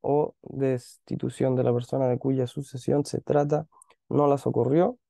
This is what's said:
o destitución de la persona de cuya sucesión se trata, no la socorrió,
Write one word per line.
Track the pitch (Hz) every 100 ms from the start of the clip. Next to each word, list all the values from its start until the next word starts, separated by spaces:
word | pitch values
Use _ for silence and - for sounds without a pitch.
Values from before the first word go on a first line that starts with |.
o | - 143 151 -
destitución | - - 135 127 - - - - 123 - 131 127
de |
la | 123
persona | 120 123 135 131
de | 123
cuya | 135 135 123
sucesión | - 139 131 - 143 147
se | -
trata, | - 147 143 151 156 _ _ _ -
no | 135 147
la | 143
socorrió, | - 123 120 151 185 247 _